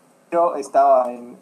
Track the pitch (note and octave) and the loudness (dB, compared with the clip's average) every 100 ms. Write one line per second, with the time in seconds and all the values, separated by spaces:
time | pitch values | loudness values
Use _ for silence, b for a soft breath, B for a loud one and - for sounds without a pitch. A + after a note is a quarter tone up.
0 | _ _ - E3+ E3+ D3 C3+ C#3 C#3 C3 | _ _ -6 -2 -2 -4 -2 2 4 4
1 | B2 A#2+ A#2+ - | 2 -8 -16 -20